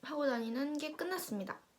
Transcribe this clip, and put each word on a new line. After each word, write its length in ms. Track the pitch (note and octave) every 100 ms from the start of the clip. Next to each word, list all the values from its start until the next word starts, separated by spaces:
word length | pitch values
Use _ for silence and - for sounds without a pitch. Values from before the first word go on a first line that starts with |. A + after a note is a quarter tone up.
하고 220 | D4 D4 C#4+
다니는 520 | A#3+ A3+ A#3 C#4+ D4+
게 140 | D4+
끝났습니다. 680 | D#4 E4+ F#4 - G#3+ F#3+ - _